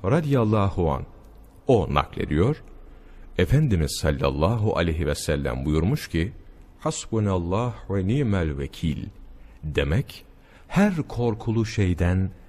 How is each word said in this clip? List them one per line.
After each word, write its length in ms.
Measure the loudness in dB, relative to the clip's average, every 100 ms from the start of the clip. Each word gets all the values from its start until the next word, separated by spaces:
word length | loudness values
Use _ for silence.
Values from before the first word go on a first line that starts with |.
radiyallahu 880 | 0 2 2 2 4 2 2 2 0
an, 120 | 0 -4 -16 -20 -20 -20 -6 2
o 280 | 4 4
naklediyor. 680 | 0 0 -4 -2 2 2 0 -8 -20 -20 -20 -20 -20 -8 -2
Efendimiz 600 | 2 4 4 2 0 0
sallallahu 760 | 0 2 0 2 2 2 0 0
aleyhi 300 | 0 0 -2
ve 80 |
sellem 500 | -2 -2 -2 -2 -2
buyurmuş 440 | 0 2 2 0 -2
ki, 240 | -2 -2 -4 -18 -20 -20 -8
"Hasbunallah 1080 | -6 -6 -4 0 0 0 0 -2 -2 -6 -4
ve 160 | -2 0
ni'mel 520 | 0 2 0 0 -2
vekil" 480 | -6 -4 -4 -2 -6 -14 -20 -20 -20 -12
demek, 600 | -4 -2 0 0 -2 -10 -20 -20 -20 -20 -4
her 260 | 2 2
korkulu 720 | 2 -4 -2 -2 -2 -2 0 0
şeyden 640 | 0 0 2 2 2 0 -6